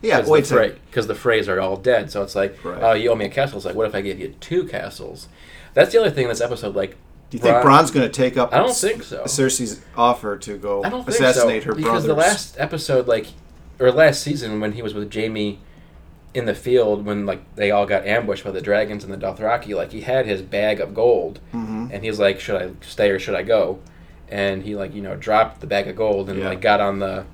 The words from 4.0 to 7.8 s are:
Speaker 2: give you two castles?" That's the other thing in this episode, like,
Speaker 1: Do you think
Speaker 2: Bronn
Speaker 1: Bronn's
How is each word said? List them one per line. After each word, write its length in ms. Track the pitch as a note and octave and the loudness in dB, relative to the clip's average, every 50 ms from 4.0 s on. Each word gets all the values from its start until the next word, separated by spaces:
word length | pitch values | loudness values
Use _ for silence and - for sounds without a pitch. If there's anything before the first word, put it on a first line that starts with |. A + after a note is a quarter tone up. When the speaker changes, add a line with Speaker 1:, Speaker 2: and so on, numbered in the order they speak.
Speaker 2:
give 180 | G2 G2+ E2+ F#2+ | -4 -4 -6 -8
you 100 | F2+ - - - | -10 -12 -12 -14
two 240 | - - E3 F3+ F#3 | -10 -4 -4 -4 -4
castles?" 640 | - - - - G2 - - - - - - - - - - - - - - - - - | -4 -8 -8 -8 -8 -12 -14 -14 -14 -14 -16 -20 -20 -20 -20 -20 -20 -20 -20 -20 -4 4
That's 180 | C3+ E3+ - | 4 4 6
the 80 | - A#3 | 6 4
other 120 | A3 F#3 | 4 4
thing 120 | C#3 C#3 B2+ | 0 0 0
in 60 | A#2+ | 0
this 120 | A2+ G#2+ | 0 -2
episode, 340 | A#2 A#2 B2 A2+ - G#2 G2 | -2 -4 -4 -6 -6 -6 -4
like, 160 | G2+ G2 F#2+ - - - - - - - - | -4 -4 -4 -6 -14 -20 -20 -20 -20 -20 -14
Speaker 1:
Do 80 | - A#2 | -12 0
you 20 | A#2+ | 2
think 120 | A#2+ A#2 A#2+ | 4 4 6
Speaker 2:
Bronn 60 | B2+ | 8
Speaker 1:
Bronn's 280 | C#3+ C3+ D3+ | 8 8 8